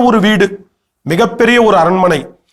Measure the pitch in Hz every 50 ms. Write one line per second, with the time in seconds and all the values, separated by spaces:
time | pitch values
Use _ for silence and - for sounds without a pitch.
0 | 240 247 226 220 190 214 214 180 202 190 196 - - _ _ _ _ _ _ _
1 | - 139 160 175 226 - - - 233 233 240 240 226 214 196 180 160 165 185 185
2 | 185 180 160 143 - - - _ _ _